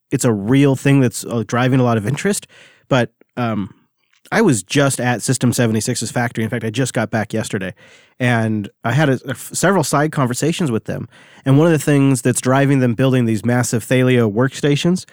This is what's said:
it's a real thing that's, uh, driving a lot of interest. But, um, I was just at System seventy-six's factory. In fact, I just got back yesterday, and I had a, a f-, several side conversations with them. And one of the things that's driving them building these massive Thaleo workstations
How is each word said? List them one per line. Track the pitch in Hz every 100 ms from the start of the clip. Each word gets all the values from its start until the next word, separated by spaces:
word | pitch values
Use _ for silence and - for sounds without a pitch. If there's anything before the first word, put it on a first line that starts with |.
| -
it's | 139
a | 131
real | 107 101 139 143 131
thing | 143 139
that's, | 123 -
uh, | - 117 104
driving | 120 127 131
a |
lot | 123 113
of | 101
interest. | 143 196 214 - - - _ -
But, | 127 117 _ _ -
um, | 117 104 98 - _ _ _ _ -
I | 196
was | 220 113
just | - 143 139 -
at | 120 117
System | - 131 123
seventy-six's | 110 117 110 117 120 113
factory. | 127 120 -
In | 110
fact, | 120
I | 113
just | 110 131
got | 127 110
back | 110 101
yesterday, | 110 - 107 92 - - - _ -
and | 123 117 110 107 101 _
I | 117
had | 127 151
a, | 127 -
a |
f-, | - -
several | - 170 190
side | 143 147 156
conversations | 151 123 123 147 170 156
with | 110
them. | - 95 - - - -
And | 135 135
one | 170
of |
the | 156
things | 151 143 139 131
that's | 131 120
driving | 127 135 139 139
them | 127
building | 113 131 127 117
these | 107
massive | 113 123 120 117
Thaleo | - 127 127 123 113
workstations | 101 135 - 147 147 170 185 -